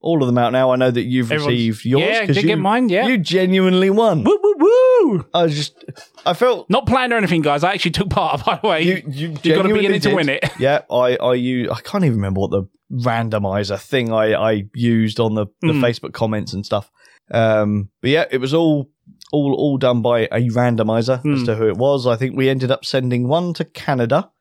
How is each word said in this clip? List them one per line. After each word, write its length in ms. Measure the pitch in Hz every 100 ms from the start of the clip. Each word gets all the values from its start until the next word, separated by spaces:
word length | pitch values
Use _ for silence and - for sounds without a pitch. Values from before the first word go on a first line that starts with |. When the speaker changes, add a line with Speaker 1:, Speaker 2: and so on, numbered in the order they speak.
Speaker 1:
all 180 | - 165
of 40 | 127
them 100 | 123
out 140 | 123
now. 180 | 127 131
I 60 | 127
know 140 | 127
that 120 | 120
you've 280 | 120 127 117
Speaker 2:
Everyone's 200 | 151 147
Speaker 1:
received 320 | 120 117 107
yours 180 | 117 135
Speaker 2:
Yeah, 220 | 170 226 202
Speaker 1:
'cause 100 | 143
Speaker 2:
did 60 |
get 80 | 156
Speaker 1:
you, 120 | 208
Speaker 2:
mine, 260 | 190 226 254
yeah. 180 | 185 226
Speaker 1:
you 100 | 254
genuinely 720 | 156 180 185 190 185 185 190
won. 320 | 202 226 160
Speaker 2:
Woo, 160 | 107 403
woo, 120 | 403 370
woo! 680 | 339 480 508 508 349 190 -
Speaker 1:
I 80 | 170
was 100 | 170 147
just, 280 | 147 _ - - - -
I 100 | -
felt 340 | 175 247 226 -
Speaker 2:
Not 160 | 220 240
planned 260 | 254 254
or 40 | 233
anything, 260 | 190 170
guys. 220 | 147 143
I 80 | 170
actually 180 | 202 -
took 180 | 156 196
part, 340 | - 165 139
<laughs> 20 | 160
by 120 | 185
the 60 | 220
way. 140 | 165
Speaker 1:
You, 200 | 170 185 151
you 200 | 135 165 151
Speaker 2:
You 120 | 170 156
gotta 120 | 190
be 120 | 214 196
in 60 |
Speaker 1:
genuinely 40 | 190
Speaker 2:
it 60 |
to 60 | 208
Speaker 1:
did. 40 |
Speaker 2:
win 140 | 190 151
it. 160 | 139 -
<laughs> 60 | -
Speaker 1:
Yeah, 240 | 127 147 -
I, 260 | 120 127 127
I 180 | 123
u-, 360 | 127 123 127 120
I 80 | -
can't 240 | - 202
even 120 | 170 117
remember 220 | 98 95
what 100 | 95
the 120 | 98 95 _ _
randomizer 880 | 131 123 113 113 107 98 98 101 98
thing 320 | - 135 117
I, 220 | 110 110
I 280 | 107 110 110 101
used 440 | 123 120 113 110 104
on 140 | 113
the, 120 | 107 101 _
the 60 | 165
Speaker 2:
Mm. 80 | 151
Speaker 1:
Facebook 320 | 127 117 -
comments 400 | - 110 107 110
and 120 | 95
stuff. 260 | 101 104 - _ _ _ _
Um, 580 | 117 113 107 104 104 98 _
but 80 | 127
yeah, 140 | 151 -
it 80 | 131
was 140 | 127
all, 360 | 156 165 147 135 _ _ - -
all, 220 | - 143
all 240 | 135 147 135
done 240 | 127 123
by 180 | 117 120 113
a 100 | 113 120
randomizer 680 | 113 123 117 110 113 117 127
as 240 | 151 139
Speaker 2:
Mm. 40 | 120
Speaker 1:
to 80 | 110
who 100 | 110
it 80 | 95
was. 300 | 131 139 123
I 100 | 113
think 200 | 131 131
we 120 | 131
ended 220 | 135 127
up 140 | 131
sending 420 | - 135 127 123 123
one 240 | 160 175
to 100 | 165
Canada 680 | 160 - - 135 117 143 190 _